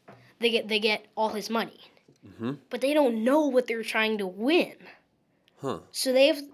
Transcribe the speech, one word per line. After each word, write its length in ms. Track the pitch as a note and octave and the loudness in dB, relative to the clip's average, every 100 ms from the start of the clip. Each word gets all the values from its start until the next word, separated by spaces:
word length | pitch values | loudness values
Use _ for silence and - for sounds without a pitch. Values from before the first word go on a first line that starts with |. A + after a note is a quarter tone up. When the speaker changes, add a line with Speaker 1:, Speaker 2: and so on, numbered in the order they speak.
| - - - - | -20 -20 -20 -4
Speaker 1:
they 100 | A#3 | -2
get, 180 | A3+ G#3 | 0 -2
they 120 | G#3+ | -2
get 260 | G#3+ G#3+ - | 0 -2 -6
all 160 | - A3 | -4 -4
his 180 | G#3+ F#3+ | -4 -4
money. 320 | A3+ F3+ - - _ _ _ G2+ | -4 -4 -8 -20 _ _ _ -20
Speaker 2:
Mm-hmm. 260 | F2+ A2+ C#3+ - | -10 -8 -8 -10
Speaker 1:
But 100 | A#3+ | -6
they 140 | C4+ D4+ | 0 2
don't 280 | C4 A3+ | 2 2
know 220 | A#3 D4+ D4 | 2 2 2
what 220 | B3 B3 | 0 0
they're 160 | A3+ | -4
trying 340 | A3 A3+ A3 G#3+ | -4 -2 0 -2
to 80 | F#3+ | -6
win. 480 | F#3+ B3 E4+ G3 - - - _ _ _ _ _ _ | -4 0 2 0 -6 -20 -20 _ _ _ _ _ _
Speaker 2:
Huh. 180 | C3+ E2+ - | -6 -6 -8
Speaker 1:
So 200 | - C4 | -6 0
they 160 | B3+ C#4+ | 4 4
have, 140 | D4 C#4+ | 4 -4